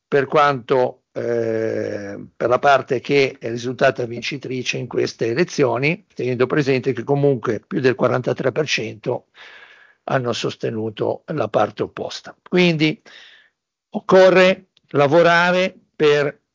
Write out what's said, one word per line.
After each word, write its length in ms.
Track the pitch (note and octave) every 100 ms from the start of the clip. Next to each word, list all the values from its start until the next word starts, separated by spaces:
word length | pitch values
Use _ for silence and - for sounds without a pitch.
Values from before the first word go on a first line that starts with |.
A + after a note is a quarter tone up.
| -
per 200 | C#3+ B2+
quanto, 760 | D#3 C#3+ C3+ A2+ C3+ B2+ - _
eh, 1040 | - A#2 A#2 A2+ A2+ A2 A2 G#2+ G#2 G2+ G#2 G#2+ -
per 120 | A#2
la 100 | B2
parte 400 | C#3+ C3+ A#2 B2+
che 380 | - C#3+ C3 -
è 100 | A#2+
risultata 560 | A#2 A#2+ B2 C3+ C3 A#2+
vincitrice 720 | A#2 A2+ C#3+ A#2+ B2+ A#2+ C3+
in 100 | B2+
queste 380 | B2+ B2 - A#2
elezioni, 760 | A#2+ F3 - C3 A#2 C#3+ E3+ _
tenendo 340 | - B2 B2 B2
presente 460 | D#3 C3+ C3 B2
che 120 | A#2
comunque 560 | A#2 C#3+ C#3+ C3 A#2 G#2+
più 140 | - F3+
del 160 | B2+
quarantatré 560 | A#2+ B2+ B2 B2 B2+ C3
per 160 | A2+ D3
cento 600 | - A2 A2 - B2 - _ - - - - _ _
hanno 280 | - C3+ A#2+
sostenuto 880 | A2 C#3+ - C3 A2+ A2 G#2+ A2+ - -
la 200 | D#3 A2
parte 380 | - G#2+ -
opposta. 520 | G2 - - - - -
Quindi 580 | - F#3 F3 D#3+ D#3 D3+ - - - - _ _ _ _ _
occorre 800 | - - F#3+ F#3 F3+ F#3 F#3+ - _ _
lavorare 840 | C#3 C#3+ D#3+ E3+ E3+ F3 F3+ F#3 - _ -
per, 460 | D3+ D3 C#3+ - _